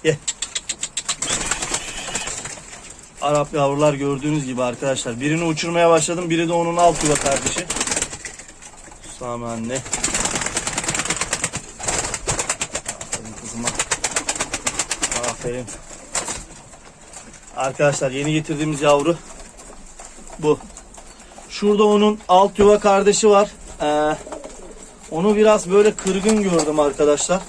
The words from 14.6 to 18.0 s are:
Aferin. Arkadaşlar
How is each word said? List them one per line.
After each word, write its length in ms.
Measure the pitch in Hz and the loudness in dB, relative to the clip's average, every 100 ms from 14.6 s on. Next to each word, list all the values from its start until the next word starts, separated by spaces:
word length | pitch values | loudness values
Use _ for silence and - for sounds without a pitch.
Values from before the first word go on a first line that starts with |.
| - - - - - 120 120 | -10 -8 -8 -6 -6 -4 -6
Aferin. 360 | 113 123 123 120 - - - - - - - - - - - - - - - - - - - | -6 -8 -8 -10 -14 -18 -20 -10 -8 -8 -10 -12 -20 -20 -20 -20 -20 -20 -20 -20 -20 -18 -6
Arkadaşlar 540 | 135 127 147 139 | -6 2 2 2